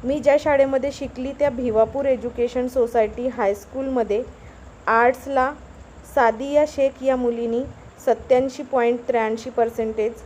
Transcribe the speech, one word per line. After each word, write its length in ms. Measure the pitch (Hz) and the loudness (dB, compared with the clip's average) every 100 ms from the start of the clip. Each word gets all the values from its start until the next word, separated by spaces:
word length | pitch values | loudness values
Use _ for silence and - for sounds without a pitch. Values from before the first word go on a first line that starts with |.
मी 140 | 247 294 | -2 0
ज्या 180 | 262 294 | 4 4
शाळेमध्ये 520 | 302 277 269 269 277 | 4 4 4 2 -2
शिकली 400 | 277 277 - 254 | -6 -10 -8 -8
त्या 180 | 269 285 | 0 0
भिवापूर 540 | 240 247 220 220 269 | 0 0 2 2 2
एज्युकेशन 640 | 277 254 233 233 240 254 247 | 0 0 -2 -4 -2 -2 -2
सोसायटी 600 | 254 233 233 214 214 247 | 0 0 2 0 -2 -6
हायस्कूलमध्ये 960 | 233 202 202 - 269 269 254 214 214 254 - - - - - - | 0 -2 -2 -8 -8 -4 -2 0 -2 -4 -14 -20 -20 -20 -10 0
आर्ट्सला 680 | 226 240 254 277 269 254 294 - - - - - | 4 4 2 -4 0 -2 -4 -18 -20 -20 -20 -4
सादिया 500 | - 233 220 277 294 302 | 2 2 2 0 2 2
शेख 340 | - 269 262 | 0 -2 0
या 140 | 262 254 | -2 0
मुलीनी 460 | 247 233 233 233 277 - - - - | -2 -2 -4 -4 -6 -12 -20 -6 -2
सत्त्याऐंशी 560 | 226 - 254 269 254 | -2 2 2 2 -6
पॉइंट 360 | 269 262 233 240 240 | -4 0 0 0 -2
त्र्याऐंशी 420 | 240 220 226 254 | -2 0 -4 -6
पर्सेंटेज 640 | 240 233 233 220 220 220 226 | -2 -2 0 -4 -2 -4 -4